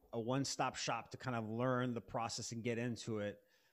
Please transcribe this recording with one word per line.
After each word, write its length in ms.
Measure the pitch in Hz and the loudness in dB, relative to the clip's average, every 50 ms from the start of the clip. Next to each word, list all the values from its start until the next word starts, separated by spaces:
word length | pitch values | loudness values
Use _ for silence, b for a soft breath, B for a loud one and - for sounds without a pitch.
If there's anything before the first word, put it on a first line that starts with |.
| - - - | -12 -6 -2
a 60 | 120 | -2
one-stop 560 | 110 117 127 139 135 - - - 139 127 - | 0 2 2 2 2 2 0 0 0 0 0
shop 360 | - - 156 123 113 107 - | 0 0 0 0 0 -2 -6
to 60 | - - | -10 -6
kind 180 | - 127 123 | -4 -2 0
of 120 | 117 110 107 | 0 0 0
learn 440 | 110 117 123 131 127 123 127 127 117 | 0 2 4 4 4 4 4 2 0
the 80 | 113 | -2
process 500 | - - - 123 117 113 - - 117 - | -4 -2 -2 -2 0 -2 -2 -4 -6 -6
and 120 | 117 117 104 | -6 -2 0
get 140 | 120 117 113 | 0 0 2
into 420 | 120 123 113 107 - - 113 107 | 0 0 -2 -2 -2 -2 -2 0
it. 200 | 101 101 98 - - _ _ _ _ _ | 0 -2 -4 -6 -12 _ _ _ _ _